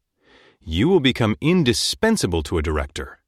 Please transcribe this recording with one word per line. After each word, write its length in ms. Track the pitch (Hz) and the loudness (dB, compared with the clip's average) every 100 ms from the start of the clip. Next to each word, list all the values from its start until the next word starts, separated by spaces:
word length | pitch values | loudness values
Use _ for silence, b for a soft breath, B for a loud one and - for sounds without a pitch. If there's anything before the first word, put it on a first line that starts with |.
| _ _ b b b b | _ _ b b b b
you 280 | - 85 151 | -6 0 2
will 120 | 190 | 4
become 360 | 131 - 110 107 | 2 0 0 0
indispensable 1000 | 147 185 123 - - - 220 220 104 82 | 0 2 2 0 -2 -2 0 0 0 -2
to 140 | 76 87 | -2 -4
a 40 | |
director. 580 | 78 76 69 - - - | -2 -4 -6 -10 -14 -18